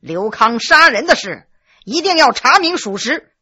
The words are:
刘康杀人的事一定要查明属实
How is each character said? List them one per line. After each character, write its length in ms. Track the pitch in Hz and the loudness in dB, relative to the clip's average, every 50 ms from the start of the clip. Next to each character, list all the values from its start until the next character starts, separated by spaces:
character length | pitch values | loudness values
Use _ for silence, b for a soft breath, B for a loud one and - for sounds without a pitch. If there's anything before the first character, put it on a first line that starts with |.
刘 300 | - 123 165 175 202 220 | -10 -8 -8 -6 -6 -6
康 300 | 208 - 220 226 233 226 | 0 0 0 0 0 -2
杀 280 | - - 220 202 220 - | 0 2 4 4 4 4
人 180 | 233 202 302 | 2 0 0
的 80 | 349 311 | 0 0
事 340 | - - 196 156 - _ _ _ _ _ _ _ _ _ | 0 0 -12 -12 -14 _ _ _ _ _ _ _ _ _
一 180 | 185 233 339 | -8 -6 -4
定 140 | 320 392 359 | -2 0 2
要 160 | 320 311 254 | 4 2 2
查 260 | 214 - - 247 320 403 | 2 0 0 2 2 2
明 180 | 349 330 359 | 2 0 -4
属 220 | 330 - 208 190 196 | -4 -6 -8 -8 -8
实 360 | - 226 294 - _ _ _ _ | -4 -6 -6 -6 _ _ _ _